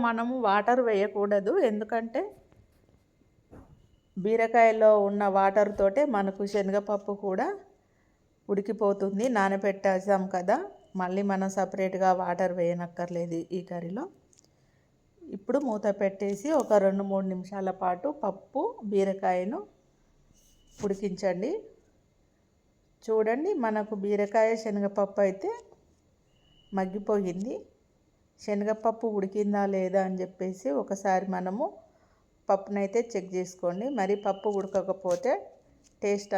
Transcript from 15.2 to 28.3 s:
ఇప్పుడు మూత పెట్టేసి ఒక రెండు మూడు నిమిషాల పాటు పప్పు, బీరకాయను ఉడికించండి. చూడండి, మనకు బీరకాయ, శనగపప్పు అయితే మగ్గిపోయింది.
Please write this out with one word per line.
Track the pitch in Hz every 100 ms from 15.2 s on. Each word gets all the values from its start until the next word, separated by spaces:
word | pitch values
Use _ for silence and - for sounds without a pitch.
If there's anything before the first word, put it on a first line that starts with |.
ఇప్పుడు | 320 196 - 269 277
మూత | 214 214 202
పెట్టేసి | 196 196 202 202 294 311
ఒక | 220 208
రెండు | 190 196 196
మూడు | 196 190
నిమిషాల | 185 180 202 190
పాటు | 185 185 180 277 285
పప్పు, | 208 190 - 262 415 - 214
బీరకాయను | 202 196 190 190 180 190 330 415 _ _ _ _ _ _ _ _ _ _ -
ఉడికించండి. | 208 196 208 185 196 180 233 427 - _ _ _ _ _ _ _ _ _ _ _ _ _
చూడండి, | - 220 220 240 359 359
మనకు | 226 214 208
బీరకాయ, | 208 202 202 202 226 220
శనగపప్పు | 226 226 202 202 202 196 196
అయితే | 196 190 381 480 - - _ _ _ _ _ _ _ _ -
మగ్గిపోయింది. | 196 190 202 202 208 185 180 226 - - _ _ _ _ _ _